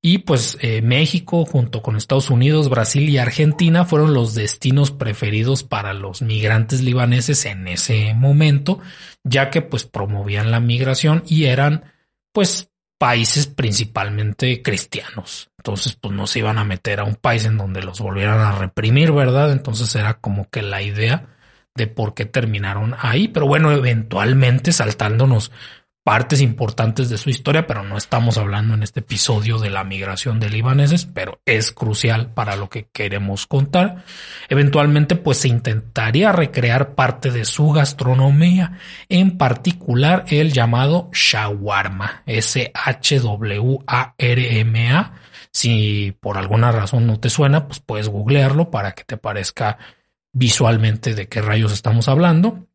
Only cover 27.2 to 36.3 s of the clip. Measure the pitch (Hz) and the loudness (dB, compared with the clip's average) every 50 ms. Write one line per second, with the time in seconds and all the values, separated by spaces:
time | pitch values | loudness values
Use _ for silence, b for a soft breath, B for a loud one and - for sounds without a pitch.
27.2 | - 143 127 - - 139 147 156 165 - 113 104 101 101 101 104 - - - 117 | -4 -4 -4 -4 -2 0 0 0 0 -2 -6 -6 -6 -8 -6 -6 -4 -2 0 2
28.2 | 117 117 107 110 104 101 101 104 107 110 110 107 104 - _ - 107 _ 110 98 | 2 2 2 0 0 0 -2 0 0 0 0 0 -2 -4 _ -10 -8 _ -4 -2
29.2 | - - 120 107 104 117 113 110 107 101 98 95 95 95 98 95 95 98 95 95 | 0 0 0 0 0 -2 -2 -2 -2 -4 -4 -6 -6 -6 -8 -8 -8 -8 -8 -6
30.2 | - 127 110 113 107 104 104 110 113 127 131 143 143 143 165 175 - - - - | -6 -4 -2 -2 -2 -2 -2 -2 0 2 2 4 4 4 2 0 -2 -4 -8 -8
31.2 | 95 - - _ _ - 117 110 107 - - - 123 110 107 - - 120 113 113 | -8 -8 -10 _ _ 0 0 0 0 -2 -4 -4 -4 -2 -2 0 0 0 0 0
32.2 | 117 120 - - 113 104 98 98 101 95 - 110 101 _ _ - 110 101 98 101 | -2 -4 -6 -6 -4 -4 -4 -6 -8 -10 -10 -14 -14 _ _ -8 -6 -6 -4 -4
33.2 | 101 98 98 95 - _ - 139 139 139 - 180 185 208 180 B B B B B | -4 -4 -6 -6 -6 _ 0 0 0 2 2 2 2 2 -2 B B B B B
34.2 | B B B B B B 135 139 143 139 139 156 143 147 147 151 151 143 175 175 | B B B B B B 2 2 4 4 4 4 4 4 4 4 2 2 0 -2
35.2 | - 156 131 - - 135 120 117 - 131 110 110 - - - - 110 113 113 147 | 0 0 0 2 2 0 0 0 0 -2 -4 -4 -6 -6 -6 -4 -2 0 2 4
36.2 | 196 214 | 4 4